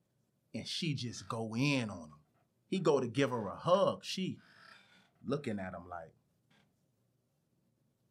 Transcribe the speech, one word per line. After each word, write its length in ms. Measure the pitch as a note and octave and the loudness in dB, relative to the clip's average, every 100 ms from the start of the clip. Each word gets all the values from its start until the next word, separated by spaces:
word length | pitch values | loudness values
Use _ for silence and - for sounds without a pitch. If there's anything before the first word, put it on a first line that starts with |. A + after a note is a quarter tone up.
| _ _ _ _ _ | _ _ _ _ _
And 120 | A2+ - | -10 -6
she 280 | - E3+ | -4 -2
just 340 | C3 A#2+ - - | -2 -4 -8 -8
go 260 | A#2 A2+ A2+ | -6 -4 2
in 340 | C#3+ C#3 A2+ | 2 2 0
on 140 | F#2 | -6
him. 140 | D#2 - _ _ _ _ _ | -12 -18 _ _ _ _ _
He 100 | F#3+ | 2
go 200 | E3 C#3+ | 4 4
to 60 | B2 | 2
give 240 | A2+ C3+ | 2 2
her 180 | A#2+ G2+ | 2 -4
a 80 | F2 | -4
hug. 460 | C#3+ F#3 F3 G2 | 4 6 6 2
She 360 | - - F#3 A2 - - - - - - _ _ - | -6 -4 -4 -6 -12 -20 -20 -20 -20 -20 _ _ -4
looking 320 | C#3 C3 G#2 | -4 -2 -4
at 160 | F#2+ | -6
him 140 | F2 E2+ | -8 -10
like, 240 | F2 E2 _ _ _ _ _ _ _ _ _ _ _ _ _ _ _ _ _ _ _ _ | -12 -14 _ _ _ _ _ _ _ _ _ _ _ _ _ _ _ _ _ _ _ _